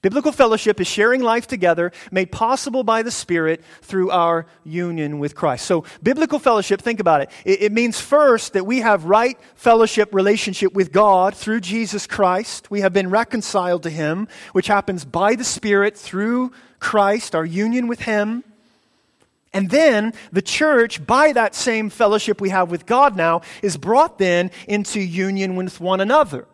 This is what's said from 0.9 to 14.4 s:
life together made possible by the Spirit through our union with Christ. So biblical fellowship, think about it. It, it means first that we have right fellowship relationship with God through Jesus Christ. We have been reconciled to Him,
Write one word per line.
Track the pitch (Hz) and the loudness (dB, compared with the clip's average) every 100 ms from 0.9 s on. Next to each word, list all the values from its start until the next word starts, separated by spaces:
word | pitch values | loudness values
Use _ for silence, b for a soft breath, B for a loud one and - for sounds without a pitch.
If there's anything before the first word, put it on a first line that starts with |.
| - 220 262 | 0 2 2
life | 240 233 | 0 -2
together | - 190 180 170 175 B B | -4 -2 0 2 -2 B B
made | 185 185 | -4 -4
possible | - 226 262 277 254 | -2 -2 -2 -2 -2
by | 220 226 | 0 0
the | 226 | -2
Spirit | - - 170 160 165 B B | -8 -4 -2 0 -4 B B
through | - 190 185 | -8 -4 0
our | 180 170 165 160 b | 0 2 0 -6 b
union | 156 170 175 165 147 147 | -10 -6 -4 -4 -6 -6
with | 143 | -8
Christ. | - 156 123 | -2 -4 -2
So | - 175 B B | -2 -4 B B
biblical | 190 277 311 302 | -2 0 -2 0
fellowship, | 262 220 180 196 | 2 0 0 -4
think | 240 220 | -2 -2
about | 175 151 | 2 2
it. | 139 B | 0 B
It, | - 190 | -2 0
it | 208 | 0
means | 220 240 220 | 0 -2 -4
first | - 294 294 226 - | 0 4 4 2 0
that | 196 | -4
we | 190 254 | -2 0
have | 220 202 | 2 0
right | 160 208 247 247 b | 2 2 2 -4 b
fellowship | _ 240 226 220 - 208 | _ 4 4 4 2 0
relationship | 196 196 214 - 185 190 | 2 2 0 -2 -2 -2
with | 190 175 | 0 0
God | 180 214 185 190 | 4 6 6 4
through | 202 220 220 | -2 -4 -4
Jesus | 175 220 220 208 - | -4 -4 -4 -6 -8
Christ. | - 185 185 226 - _ | 0 2 0 -4 -14 _
We | 202 | -2
have | 196 | 0
been | 190 185 | 0 0
reconciled | 202 233 233 - 202 180 175 | -2 -2 -6 -2 -2 0 -2
to | 170 | -4
Him, | 160 151 175 220 B | -4 -4 -4 -8 B